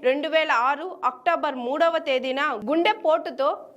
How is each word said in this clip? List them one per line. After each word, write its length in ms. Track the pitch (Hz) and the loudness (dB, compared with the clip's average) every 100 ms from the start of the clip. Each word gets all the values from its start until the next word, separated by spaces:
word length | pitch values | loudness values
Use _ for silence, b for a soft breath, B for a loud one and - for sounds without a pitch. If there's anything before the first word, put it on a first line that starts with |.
| 247 | 2
రెండు 200 | 277 311 | 0 0
వేల 240 | 320 311 247 254 | 0 2 2 2
ఆరు 300 | 285 359 - 254 | -2 -6 -4 -4
అక్టోబర్ 440 | 262 - 330 294 254 240 | -2 0 0 -2 -4 -4
మూడవ 320 | 294 330 330 | 2 2 2
తేదీన 440 | 311 262 254 262 294 226 214 | 0 -2 0 -2 -2 -2 0
గుండెపోటుతో 800 | 311 370 427 320 311 330 262 277 392 - | 2 2 2 2 2 0 -2 -2 -2 -10